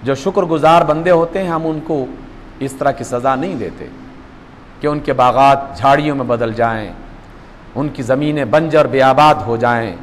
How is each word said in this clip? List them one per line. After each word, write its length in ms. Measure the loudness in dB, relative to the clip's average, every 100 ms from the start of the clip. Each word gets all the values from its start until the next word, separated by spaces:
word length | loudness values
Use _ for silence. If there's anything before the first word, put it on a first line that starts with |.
जो 120 | -4 -4
शुक्रगुजार 640 | -2 -2 -2 2 4 4 4
बंदे 240 | 0 2
होते 280 | 2 2 -2
हैं 100 | -4
हम 160 | -4 -4
उनको 400 | -6 -4 -6 -6 -10 -18 -20 -20 -10
इस 160 | -10 -2
तरह 120 | -2
की 120 | -2 -6
सज़ा 300 | -4 -2 -2
नहीं 220 | -4 -6
देते 320 | -10 -12 -18 -18 -20 -20 -20 -20 -20 -20 -20 -6
कि 60 | -4
उनके 260 | -4 -4 2
बागात 600 | 4 6 4 4 -2 -2
झाड़ियों 380 | 2 2 2 -4
में 120 | -2
बदल 260 | -2 -2
जाएं, 400 | 0 -2 -2 -8 -14 -18 -20 -20 -20 -20 -20 -14 -6
उनकी 280 | -6 -6
ज़मीनें 460 | -2 0 0 -2 0
बंजर 360 | 0 2 2 2
बेआबाद 540 | 4 4 6 4 4
हो 160 | 0 -2
जाएं 380 | 0 0 -2 -10